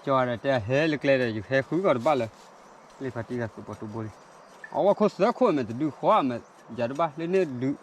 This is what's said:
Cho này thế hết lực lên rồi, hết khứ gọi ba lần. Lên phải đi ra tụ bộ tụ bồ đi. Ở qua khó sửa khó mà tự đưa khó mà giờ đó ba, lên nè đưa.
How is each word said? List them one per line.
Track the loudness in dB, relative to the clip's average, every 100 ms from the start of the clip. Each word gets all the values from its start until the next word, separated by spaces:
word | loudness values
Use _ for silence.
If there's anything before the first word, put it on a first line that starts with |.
Cho | 0 0
này | 0 -2
thế | 0 0 0
hết | 0 2
lực | 0
lên | 2 2
rồi, | 2 -4 -2
hết | -2 0
khứ | -2
gọi | 0
ba | 2 2
lần. | 0 -2 -8 -20 -20 -20 -20 -20 -10
Lên | -8
phải | -8 -8
đi | -6
ra | -6
tụ | -8 -14
bộ |
tụ | -12 -10
bồ | -8
đi. | -10 -12 -20 -20 -20 -20 -8
Ở | 2
qua | 2
khó | 4 2
sửa | 2 0
khó | 4 2
mà | 2 -2
tự | -4
đưa | -6 0
khó | 2 4
mà | 2 -4 -10 -20 -14 -4
giờ | -4
đó | -2
ba, | -4 -2
lên | 0
nè | 0
đưa. | 0 -2 -4 -4